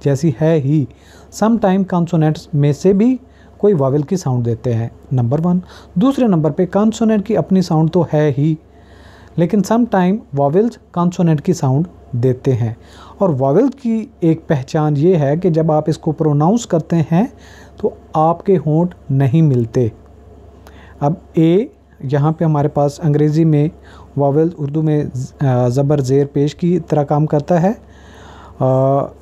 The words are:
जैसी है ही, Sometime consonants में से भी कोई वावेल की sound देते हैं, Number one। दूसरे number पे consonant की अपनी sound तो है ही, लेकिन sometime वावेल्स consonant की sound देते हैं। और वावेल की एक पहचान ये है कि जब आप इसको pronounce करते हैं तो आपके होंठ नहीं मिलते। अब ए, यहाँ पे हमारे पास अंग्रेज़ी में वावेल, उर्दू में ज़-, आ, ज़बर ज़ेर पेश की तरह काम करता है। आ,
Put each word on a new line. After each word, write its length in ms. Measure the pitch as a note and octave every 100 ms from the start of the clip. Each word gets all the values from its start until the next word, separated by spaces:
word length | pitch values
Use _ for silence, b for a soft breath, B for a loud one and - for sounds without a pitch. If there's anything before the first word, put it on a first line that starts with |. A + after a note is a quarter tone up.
जैसी 300 | C#3+ C3+ E3+ C3
है 180 | D#3 E3
ही, 300 | C3+ D#3 B2+ B B B B
Sometime 520 | - G#3+ A#3 G3 F#3+
consonants 640 | F#3+ F3+ E3 E3 D#3 D3+ - D3
में 160 | C#3+
से 200 | C#3+ F#3
भी 260 | G3 A#3 B3+ - B B B
कोई 140 | G#3
वावेल 300 | F#3 C3+ C#3+
की 140 | C#3 F#3+
sound 260 | C#3 B2 A#2
देते 280 | A#2 B2+
हैं, 160 | A2+ A#2 - -
Number 280 | B2+ A#2+ D3
one। 200 | F3 F3+ F3+ B B -
दूसरे 300 | B3 C4+ B3
number 240 | F3 D3+
पे 140 | C#3+ F#3
consonant 600 | G3 A3 G#3+ A3 A3 F#3+
की 100 | G3
अपनी 260 | D#3 F#3+
sound 280 | F3+ D#3+ D#3+
तो 180 | F3 D#3+
है 180 | D3+ D3+
ही, 260 | B2+ D3+ D#3 - B B B B B B -
लेकिन 240 | E3+ G#3+
sometime 580 | G3 A3+ A#3 G3 F3+ A3 - C#3
वावेल्स 440 | C#3+ E3 A3+ - -
consonant 480 | - F3 F3 E3+ D3+
की 120 | E3+
sound 340 | - C3+ C3 F3 - - A#2+
देते 380 | B2+ B2+ -
हैं। 220 | A#2+ A2+ A2+ B B B B
और 140 | G3 C3+
वावेल 340 | C3+ F#3+ C4+
की 380 | - A#3 A3+ G#3+ -
एक 220 | E3 D#3+ -
पहचान 480 | D3+ B2 D#3+ D3+ D3
ये 180 | E3 F#3
है 180 | C#3 D3+
कि 120 | F#3
जब 200 | D#3+ D#3+
आप 180 | D3+ D3+
इसको 220 | D#3 -
pronounce 520 | D3 D#3 D3 D3 A#3 -
करते 400 | E3 D#3 E3+ D3+
हैं 240 | E3+ B3+ - B B B -
तो 180 | A3 - - D#3
आपके 380 | D#3+ E3+ - F#3
होंठ 380 | D3 D#3 F3+ - -
नहीं 300 | C3+ C3+ D3+
मिलते। 480 | D#3+ B2 A2+ B2+ A#2 - - - - - - - B B B B
अब 200 | D3 F3 - -
ए, 320 | D#3+ F3+ C4+ - _ -
यहाँ 280 | C#3 C#3 D3
पे 120 | D#3+ E3
हमारे 220 | D3 D3
पास 300 | D3 C#3+ -
अंग्रेज़ी 440 | D#3 D3 D3+ D3+ E3
में 240 | D3+ D3+ - B B B C3+
वावेल, 320 | C#3 C#3+ D#3+
उर्दू 320 | F3 C#3 D3+
में 280 | D#3 D3+ C#3+
ज़-, 340 | B2 C3 -
आ, 260 | C#3 B2 B2
ज़बर 320 | B2 C#3+ D3
ज़ेर 240 | B2+ C3+ C#3
पेश 280 | D3 C#3+
की 240 | - F3 F3
तरह 240 | D#3+ D3+
काम 220 | C#3+ D3 D#3
करता 320 | D3+ C#3+ F3
है। 120 | F#3
आ, 1400 | A#3 - - - - - - - - C3 C3 C3+ C#3 - -